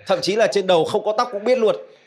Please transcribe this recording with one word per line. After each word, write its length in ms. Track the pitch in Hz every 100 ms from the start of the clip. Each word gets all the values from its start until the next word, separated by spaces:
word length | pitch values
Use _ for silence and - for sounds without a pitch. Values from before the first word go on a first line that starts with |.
| -
Thậm 140 | 196
chí 160 | - 208
là 100 | 202
trên 200 | 202 185
đầu 180 | 175
không 200 | 156 214
có 100 | 208 214
tóc 100 | -
cũng 120 | 202
biết 140 | 214 254
luôn. 180 | 214 - - -